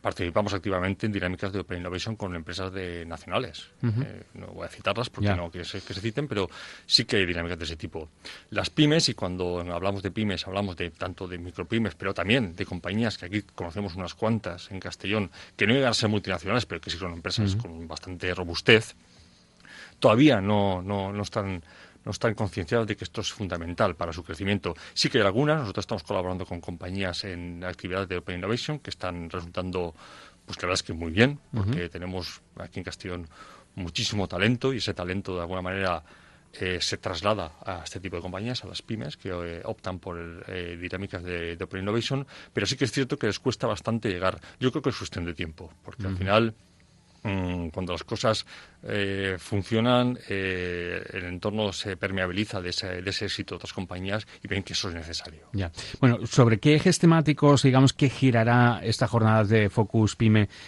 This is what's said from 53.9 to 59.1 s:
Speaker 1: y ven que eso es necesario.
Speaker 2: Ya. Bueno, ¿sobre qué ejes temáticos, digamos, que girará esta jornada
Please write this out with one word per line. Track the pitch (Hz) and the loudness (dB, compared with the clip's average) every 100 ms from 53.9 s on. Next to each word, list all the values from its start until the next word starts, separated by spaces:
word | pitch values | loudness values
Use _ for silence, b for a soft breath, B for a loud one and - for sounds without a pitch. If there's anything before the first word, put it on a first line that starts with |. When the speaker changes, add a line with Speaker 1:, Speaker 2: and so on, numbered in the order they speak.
| 92 95 104 104 B | -6 -4 -4 -6 B
Speaker 1:
y | 101 | -4
ven | 98 | -4
que | 95 | -2
eso | - 104 | -6 -4
es | 85 | -6
necesario. | 80 82 - 78 - | -8 -10 -10 -18 -8
Speaker 2:
Ya. | 101 90 B B B | -4 -4 B B B
Bueno, | 131 120 110 | 4 4 2
¿sobre | - 120 110 | 8 8 8
qué | 147 | 6
ejes | 151 185 170 | 6 6 6
temáticos, | 170 165 147 147 147 139 | 8 8 6 6 8 8
digamos, | 139 131 135 | 8 8 6
que | - 139 | 6 2
girará | - 131 117 113 120 120 110 | 4 4 6 6 6 6 4
esta | 90 110 | 0 0
jornada | 120 | 2